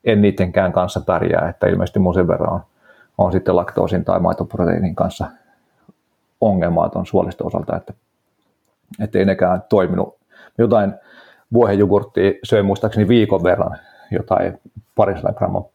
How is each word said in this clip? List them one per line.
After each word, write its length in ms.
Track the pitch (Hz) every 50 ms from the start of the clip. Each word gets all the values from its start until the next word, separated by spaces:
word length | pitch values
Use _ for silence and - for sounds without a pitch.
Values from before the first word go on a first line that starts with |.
| -
en 180 | 120 110 104
niittenkään 500 | 104 101 95 - 95 90 - 90 95 90
kanssa 280 | 85 92 90 90 - 95
pärjää, 480 | - - 90 82 85 87 85 85 80 82
että 180 | - _ -
ilmeisesti 320 | 95 92 92 90 90 - 104
mun 160 | 92 90 87
sen 140 | 92 90 85
verran 240 | 87 85 85 82
on, 80 | 87 98 - _ _ _ _ _ _ _ _ _ _ -
on 140 | 98 92
sitten 240 | 95 92 - - 90
laktoosin 480 | 87 87 - - - 92 87 92 90 -
tai 160 | 92 92 90
maitoproteiinin 760 | 87 85 87 - 90 - - - 87 85 87 85 92 87 -
kanssa 320 | - - 92 - - 101 - - _ _ _ _ _ _ _ _ _ _ _ _ _ _ _ _ _ _ _ _ _
ongelmaa 480 | 117 107 98 92 82 85 85 85 85 85
ton 180 | - - 92
suoliston 400 | - - - - - - - -
osalta, 300 | - - - - - -
että, 160 | - - - - _ _ _ _ _ _ _ _ _ _ _ _ _ _ _ _ _ _ _ - -
että 180 | 107 104 - 98
ei 60 | 95
nekään 380 | 98 95 - 92 90 92 92 - _
toiminut. 480 | - 101 92 87 90 90 95 - _ _ _ _ _ - - - _ -
Jotain 360 | 117 113 120 107 101 98 95 - _ _ - - - _ _ _ _ _
vuohenjogurttia 800 | 113 120 117 104 101 98 104 92 101 101 - - _ - 95 98 - - -
söin 220 | - 120 107 101
muistaakseni 420 | 98 95 - - 107 - 107 104 92
viikon 340 | 120 117 107 104 101 90
verran, 340 | 85 92 87 98 90 - - - _ - _ _ - _
jotain 480 | - 87 - - - - 90 92 95 - _ - _ - _ _ _
parisadan 400 | - 104 98 98 85 - - 104
gramman 300 | - 101 92 95 92 95 -